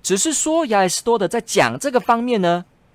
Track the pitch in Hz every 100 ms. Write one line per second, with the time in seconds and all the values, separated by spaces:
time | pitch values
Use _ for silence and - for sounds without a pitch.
0 | - 196 320 277 311 330 285 208 190 -
1 | 240 233 180 233 220 185 127 117 277 247
2 | - 233 247 226 175 175 - _ _